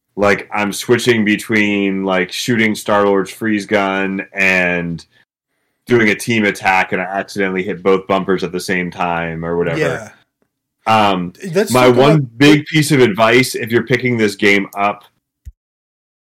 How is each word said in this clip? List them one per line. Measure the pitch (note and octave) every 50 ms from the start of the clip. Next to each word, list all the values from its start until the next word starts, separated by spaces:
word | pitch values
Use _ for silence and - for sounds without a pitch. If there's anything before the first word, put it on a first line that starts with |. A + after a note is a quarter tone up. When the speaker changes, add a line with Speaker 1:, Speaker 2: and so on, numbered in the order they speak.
| _ _ -
Speaker 1:
like, | F#2+ G2+ G2+ G2+ F#2+ - -
I'm | - G#2 G#2 G2+
switching | F#2+ - - - B2 A2 A2 B2 A#2+ A2 G#2
between, | G#2 G#2 F#2+ - - A2+ G#2+ G#2 G#2 G2+ G2+ G2+ G2 G2 F#2+ F#2+
like, | F#2+ F#2 F#2 F2+ -
shooting | - - - - A#2+ A2 A2+ A2 G#2
Star-Lord's | - - - G#2+ G#2 G2+ G2+ G2 G2 F#2+ -
freeze | - - A#2 A2 G#2+ G#2 G2
gun | G2 G#2+ G2+ G2 G2 G2 G2 G2 F#2+ F#2+ F#2+ F#2 -
and | - G2 G2 F#2+ F#2 F#2 F2+ F2 F2 F2 E2+ E2+ E2 D#2 - _ _ _ _ _ _ _ _ _ _ _ _ _ _ _ -
doing | - B2 A#2 A2 G#2
a | G2+
team | - - - A#2 A2 G#2
attack, | G2+ F#2 - - G2 F#2 F#2 F#2 -
and | G#2 F#2
I | F2+
accidentally | F2+ G2 G2 F#2+ - - G2 G2 F#2+ F#2 F#2
hit | F#2 G#2 F2+ E2+
both | F#2 G2 F#2+ F#2 -
bumpers | - G2 F#2+ F2+ F#2 F#2+ F2 F#2
at | E2+
the | F2+ F2+
same | - - F#2+ F2+ F2+ F2
time, | - F#2 F2+ F2 E2+ E2+ E2+ E2+ E2 E2 E2
or | E2+ E2+
whatever. | F2 F2 E2+ E2 -
Speaker 2:
Yeah. | D#3 - - - - - - _ _ _ _ _ _ _ _ _ _ _ _ _ -
Speaker 1:
Um, | A2+ A2 A2 G#2 G2+ F#2+ F#2 F2 F2 - -
Speaker 2:
That's | - G3 D#3+ F#3+ A3+ A3
Speaker 1:
my | B2 B2+ B2
Speaker 2:
something | B2+ B2 A#2+
Speaker 1:
one | C3+ D3 D#3+ D3+
Speaker 2:
that | C3+ A2+ A2+ A#2
Speaker 1:
big | C#3+ D3 D3+ D3 D3
piece | - E3 D#3 D3 -
of | D#3+ C3
advice, | B2 A2+ F#2+ G#2+ A2+ A2 A#2+ B2+ B2+ - -
if | - A#2+ A2
you're | A#2 A2+ A2+
picking | - C3 A#2+ C3 B2 B2 A2+
this | A2 G#2 G2
game | - G#2 G2+ G2+ G2+ G2 - -
up, | G2+ G2+ G#2 G2+ - - _ _ _ _ _ _ _ - - _ _ _ _ _ _ _ _ _ _ _ _ _ _